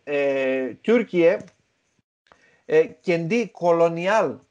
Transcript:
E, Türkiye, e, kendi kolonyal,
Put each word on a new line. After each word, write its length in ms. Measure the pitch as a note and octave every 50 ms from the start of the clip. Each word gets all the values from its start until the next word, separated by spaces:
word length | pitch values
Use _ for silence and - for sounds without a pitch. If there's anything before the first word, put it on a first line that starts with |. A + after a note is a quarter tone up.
| -
E, 640 | C#3+ C#3+ C#3+ C#3 C#3 C3+ C3+ C3+ C3 C3 C3 C3 A#2 - - -
Türkiye, 560 | G#3+ A3+ A#3 G3+ - - F3 E3 E3+ G3+ - - - _ _ _ _ _ _ _ _ _ _ _ _ _ _ _ _ _ _ _ _ _ _ _
e, 340 | - D#3 D#3 D#3+ - - _
kendi 500 | - F#3 E3+ E3 E3+ D#3+ A3 A#3+ A3 F3+
kolonyal, 840 | _ - E3+ F3 E3+ E3 E3 E3+ E3+ E3+ F3 F#3+ A3 A3 F3+ C3+ A2 C3 _ _